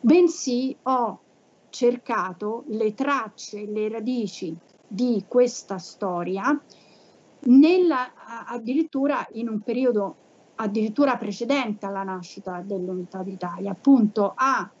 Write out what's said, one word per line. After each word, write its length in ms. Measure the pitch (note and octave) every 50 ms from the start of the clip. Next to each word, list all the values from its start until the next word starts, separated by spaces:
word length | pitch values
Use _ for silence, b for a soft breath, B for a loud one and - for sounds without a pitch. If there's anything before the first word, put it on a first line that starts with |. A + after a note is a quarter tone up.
bensì 720 | - A#3 D4 F4+ F4 E4+ E4 - - - B3 A#3+ C4 C4 C4+ _ _
ho 360 | B3+ C4 B3+ A#3+ A3 G#3 - _ _ _ _ _ _ _ _ _ _
cercato 960 | - - B3+ A#3+ A#3+ A#3+ _ - A#3+ G#3+ F3 F#3 F3+ F3 G#3 G#3 A3 A#3 - D4
le 260 | A3 G#3+ A3 A3 G#3
tracce, 720 | - C4+ C#4+ C#4+ C4+ A3+ G#3+ - - - - - G#3 G#3
le 220 | G#3 G#3 G#3+ G#3+ G#3+
radici 680 | A3 A3+ G#3+ A#3 B3+ A#3+ A3 F#3+ - - - E3 E3 E3+ _ _ _ _ _
di 380 | _ G#3+ F#3 B3 B3 A#3+ G#3 F#3+ _
questa 500 | - B3 B3 A#3+ A#3+ - - _ G3+ F#3
storia 800 | E3+ - - _ - F#3+ F3+ F3 F3 E3+ F#3 G3 G3 B3+ D4 C#4+ - b b b b b b b b b b b b _ _ _ -
nella, 680 | B3 B3 C4+ D4 D#4 F4+ F#4 F4+ E4+ D4+ B3+ B3 - _
a-, 300 | - - - A#3 A#3 A3 A#3
addirittura 760 | A#3 B3 A3+ A3 B3+ D4+ D#4+ D#4 _ C4+ C4+ C#4+ C#4+ B3 - - -
in 160 | A3+ A#3 A3+
un 120 | A3 G#3
periodo 560 | G#3+ - A3+ B3 C4 B3+ A#3 G#3 G3+ F#3+ E3 _ _ _ _ _ _ _ _
addirittura 600 | - A3+ G#3 G3 A3 G#3+ A3 G#3+ - C#4+ C#4 B3+
precedente 680 | A#3 A3 G3+ G3 - - A3+ C#4 C#4+ B3+ A3 G#3 G#3 -
alla 160 | G3 G3 G3 G3
nascita 580 | F#3+ F#3+ F#3 F3 - - - G3+ F#3+ F3+ F3+
dell'Unità 600 | F3+ G3 G#3 F#3+ F3+ F3+ F#3 F#3 F3+ F3+ - F#3+ F#3
d'Italia, 480 | F#3+ F#3+ F#3 - F3 E3+ F3+ F#3+ G3
appunto 640 | F#3+ - _ C#4 C#4 B3+ G#3+ G#3 - A3 G3+ G3 -
a 340 | - C4 C4+ C4 A#3 F#3 - _ _